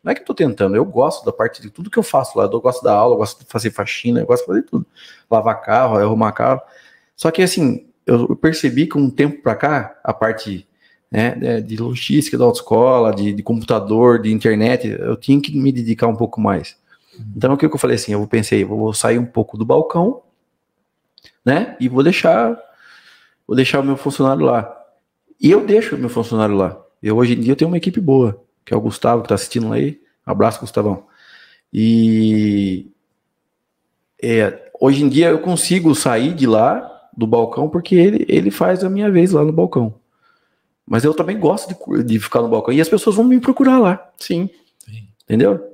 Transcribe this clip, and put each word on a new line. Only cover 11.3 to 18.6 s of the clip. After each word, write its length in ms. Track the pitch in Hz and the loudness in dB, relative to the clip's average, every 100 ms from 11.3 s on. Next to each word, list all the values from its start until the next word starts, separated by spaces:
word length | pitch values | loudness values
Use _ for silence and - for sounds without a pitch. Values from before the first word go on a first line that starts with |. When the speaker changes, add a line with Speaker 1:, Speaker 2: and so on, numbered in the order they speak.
| 120 | -2
Speaker 1:
de, 260 | 127 113 | -4 -4
de 140 | 107 110 | -6 -8
logística 600 | 117 123 - 143 147 123 | -6 -6 0 0 0 2
da 80 | |
autoescola, 720 | 120 113 - 110 127 127 113 | 2 2 0 2 4 4 2
de, 180 | 101 104 | 0 -4
de 100 | 101 | -4
computador, 760 | 104 117 110 113 101 110 123 117 | -4 -6 -2 -4 0 4 4 4
de 120 | 107 | 0
internet, 560 | 110 113 107 113 123 107 | 0 0 2 0 0 -4
eu 260 | 104 - 110 | -6 -6 -6
tinha 240 | - 139 | 0 0
que 160 | 143 147 | 0 -2
me 140 | 135 | 0
dedicar 380 | 127 113 110 117 | -2 -4 0 -2
um 80 | 110 | 0
pouco 240 | 113 - | -4 -2
mais. 360 | 104 92 - _ _ _ _ - | -2 -2 -6 _ _ _ _ -20
Speaker 2:
Uhum. 80 | 107 104 | -14 -2
Speaker 1:
Então, 160 | 127 | 0
o 40 | 139 | 2
que 120 | 156 | 0
que 60 | |
eu 40 | 147 | 0
falei 160 | 127 117 | -2 -2
assim? 160 | - | -2
Eu 140 | 104 104 | -4 -2
pensei, 380 | 113 104 107 | -2 0 -2